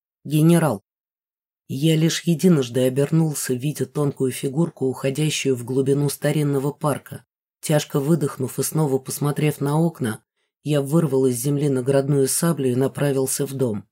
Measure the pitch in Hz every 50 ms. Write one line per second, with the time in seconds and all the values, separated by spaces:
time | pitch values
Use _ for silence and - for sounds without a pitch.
0 | _ _ _ _ _ 139 147 151 151 165 170 165 165 143 110 95 - _ _ _
1 | _ _ _ _ _ _ _ _ _ _ _ _ _ - 127 135 151 160 160 156
2 | 160 160 - - - 170 170 - - - 170 143 127 117 117 123 127 131 127 139
3 | 143 143 160 160 165 156 143 - - - 127 123 131 151 135 - 131 123 - 147
4 | 147 143 131 - 135 127 123 - - 139 127 156 170 170 - - 135 131 123 -
5 | - 139 135 147 156 151 - - - 135 131 120 120 120 131 139 135 135 139 147
6 | 147 143 - - - 151 151 156 147 143 143 135 135 147 143 - - 151 196 -
7 | - - 143 - - _ _ _ _ _ _ _ - - 156 147 - - - 151
8 | 135 147 170 147 147 139 - - 127 123 - - 131 - - 156 160 139 131 131
9 | - - 123 - 147 147 143 - 151 151 143 - 139 143 147 160 165 170 165 -
10 | 131 110 104 - _ _ _ _ _ _ _ _ _ 147 147 143 139 135 151 170
11 | 165 135 135 131 135 131 123 117 123 147 143 139 151 143 135 127 123 139 135 139
12 | 135 139 147 139 135 131 - - 170 170 165 - 135 127 123 127 135 127 - -
13 | 143 143 135 135 135 131 - - 147 131 135 127 135 117 107 98 - -